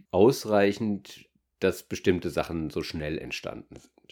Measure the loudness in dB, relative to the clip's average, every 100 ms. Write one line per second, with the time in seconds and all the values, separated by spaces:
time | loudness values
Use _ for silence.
0 | _ 6 6 4 2 4 4 2 -2 -4
1 | -8 -20 -20 _ _ -2 0 0 -6 -2
2 | 2 2 0 -2 -2 -2 -4 -4 -6 -6
3 | -6 -6 -8 -10 -10 -12 -16 -20 -20 _
4 | _